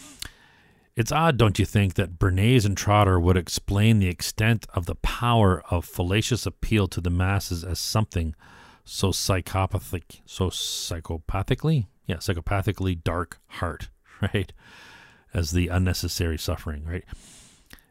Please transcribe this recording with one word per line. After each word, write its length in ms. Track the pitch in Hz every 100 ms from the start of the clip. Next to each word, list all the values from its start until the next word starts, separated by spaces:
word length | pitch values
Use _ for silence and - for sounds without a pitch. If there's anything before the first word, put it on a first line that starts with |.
| - - - - _ _ _ _ _ -
It's 160 | 113
odd, 260 | 147 165 123
don't 200 | 113 95
you 80 | 95
think, 280 | 107 101
that 260 | - 90 85
Bernays 460 | 98 90 107 127 101
and 100 | 95
Trotter 440 | - 104 101 92
would 180 | 85 92
explain 600 | 82 - - 101 107 110
the 100 | 92
extent 580 | 87 - - 110 117 -
of 120 | - 87
the 100 | -
power 680 | - - 120 117 101 90 -
of 160 | 90 -
fallacious 600 | - 90 101 - 110 -
appeal 420 | - - 110 95
to 100 | -
the 100 | 87
masses 540 | 87 92 98 - 85
as 160 | 85 85
something 560 | - 110 107 92 80 - - - - -
so 280 | - - 98
psychopathic, 1080 | 90 - 95 - 95 95 92 - 90 - - -
so 240 | - 92
psychopathically? 1400 | - - - - 85 - 82 - 95 95 127 147 156 98 _ -
Yeah, 120 | 87
psychopathically 840 | - 87 - 98 90 101 95 87
dark 380 | 92 85 90 - _
heart, 420 | - 87 - - - _
<laughs> 160 | -
right? 300 | 101 107 92 - - - - - - _ _
As 180 | - 80
the 180 | 87 85
unnecessary 680 | 90 92 92 87 - 85 78
suffering, 460 | - 80 - 73 78
right? 200 | 90 - - - - - _ _ - _